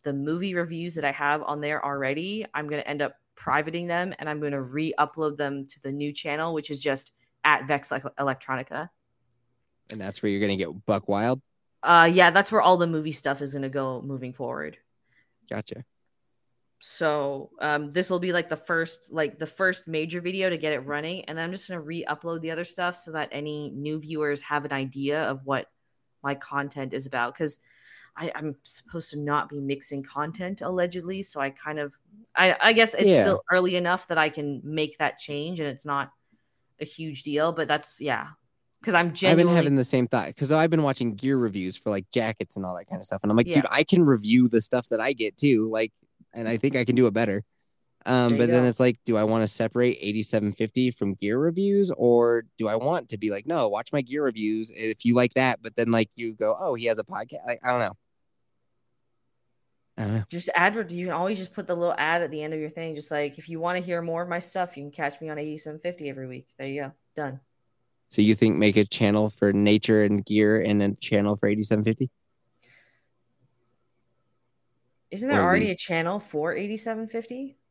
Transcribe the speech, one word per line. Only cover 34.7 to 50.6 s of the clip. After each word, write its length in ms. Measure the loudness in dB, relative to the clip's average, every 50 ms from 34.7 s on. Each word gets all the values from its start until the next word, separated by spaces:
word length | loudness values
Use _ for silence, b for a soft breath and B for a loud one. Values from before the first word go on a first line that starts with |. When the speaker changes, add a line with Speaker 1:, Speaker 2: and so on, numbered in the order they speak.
| -2 -2 -2 -2 -2 -2
Speaker 1:
that 200 | -2 -2 -2 -6
change, 420 | -10 -8 -8 -6 -6 -6 -6 -6
and 80 | -6 -6
it's 180 | -6 -8 -6
not 260 | -4 -2 -2 -4 -6 _ _ _ _ _ _ _ _ _ _ _ _ _ -14
a 40 | -14
huge 360 | -12 -12 -10 -10 -10 -10 -10 -6
deal, 280 | -4 -2 0 0 0
but 160 | 0 -2 -2 0
that's, 320 | -2 -2 -2 -6 -10 -6
yeah, 300 | -4 -4 -2 -4 -4 -8 -16 _ _ _ _ _ _ _ _ _
'cause 120 | -2 2 2
I'm 140 | 2 2 2 0 2 4
Speaker 2:
I've 120 | 6 6
been 120 | 6 6 6
Speaker 1:
genuinely 80 | 6
Speaker 2:
having 200 | 4 4 4 4
the 80 | 2 2
same 240 | 2 2 2 2 2
thought, 260 | 0 -2 -2 -4 -4
'cause 160 | -4 0 2
I've 180 | 4 4 4 4
been 120 | 4 2
watching 320 | 2 2 0 -2 -2 -4 -4
gear 220 | -2 -2 0 2 2
reviews 380 | 2 0 -2 -2 -4 -6 -6
for, 140 | -6 -4 -4
like, 200 | -4 -4 -4 _
jackets 460 | -2 0 0 0 -2 -6 -8 -8 -8
and 100 | -8 -8
all 100 | -8 -8
that 100 | -10 -10
kind 140 | -10 -12 -10
of 60 | -8
stuff, 140 | -8 -6 -4
and 80 | 0 4
I'm 40 | 4
like, 120 | 4 4 6
Speaker 1:
Yeah. 60 | 4 4
Speaker 2:
"Dude, 40 | 4 4
I 140 | 2 2 2
can 200 | 4 6 6 8
review 440 | 8 6 6 4 6 6 6 6 6
the 120 | 4 2
stuff 260 | 2 2 0 -2 -2 -2
that 100 | -4 -2
I 120 | -2 -2 -2
get 220 | -2 -2 -4 -2 0
too, 300 | 2 4 4 4 2 0
like, 220 | 0 -2 -2 -2 _ _ _ _ _ _ _ _
and 160 | -10 -6 -4 -2
I 80 | -2 0
think 180 | 0 0 0
I 80 | 0 2
can 120 | 2 4
do 100 | 6 6
it 80 | 6 4
better." 300 | 2 2 2 0 -2 -6 _ _ _ _ _ _ _ _ _ _ _ -2
Um, 220 | 2 4 4 4 4
Speaker 1:
There 80 | 4 4
Speaker 2:
but 80 | 4 4
Speaker 1:
you 40 |
Speaker 2:
then 120 | 4 4 4
Speaker 1:
go. 40 | 4
Speaker 2:
it's 120 | 4 4
like, 180 | 4 2 2 0 -2
do 120 | 0 2 2
I 60 | 2
wanna 240 | 2 2 2 0 0
separate 500 | 0 -2 -2 -2 0 2 2 2 2 0
eighty-seven 520 | -4 -4 -4 -4 -2 -2 0 0 0 0
fifty 380 | -2 -2